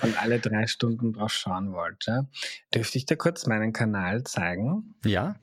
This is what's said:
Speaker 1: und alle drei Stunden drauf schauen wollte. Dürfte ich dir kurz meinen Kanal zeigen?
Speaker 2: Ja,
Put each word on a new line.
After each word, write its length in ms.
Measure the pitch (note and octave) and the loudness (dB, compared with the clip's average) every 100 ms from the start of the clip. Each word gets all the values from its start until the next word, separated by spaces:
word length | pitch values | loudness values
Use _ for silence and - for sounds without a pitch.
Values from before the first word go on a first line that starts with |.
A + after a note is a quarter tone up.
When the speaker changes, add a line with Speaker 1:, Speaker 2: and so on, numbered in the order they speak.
Speaker 1:
und 180 | A2+ A2 | 0 2
alle 200 | A2+ A#2 | 2 2
drei 260 | A2 G#2+ A2+ | 2 2 0
Stunden 460 | - A#2+ A2+ A#2 | 0 0 2 0
drauf 200 | G#2+ A2 | 0 -2
schauen 400 | - G2+ F#2 G2 | -2 -2 -2 -2
wollte. 540 | F2+ E2+ - - A#2+ C#3 - - - - | -2 -4 -4 -2 0 -2 -6 -10 -10 -4
Dürfte 240 | A#2+ A2 B2+ | -2 0 -2
ich 80 | - | 0
dir 100 | D#3 | 0
kurz 300 | - - - | 2 0 0
meinen 260 | G#2+ A2 | 2 0
Kanal 520 | A2 A2 G2+ F2+ A2+ | 0 0 0 0 0
zeigen? 720 | C3 - F2 F2+ A#2+ G#3 - - | -2 -2 0 0 0 0 -4 -2
Speaker 2:
Ja, 320 | A2 F#2 D#3+ G#3 | 2 2 2 -4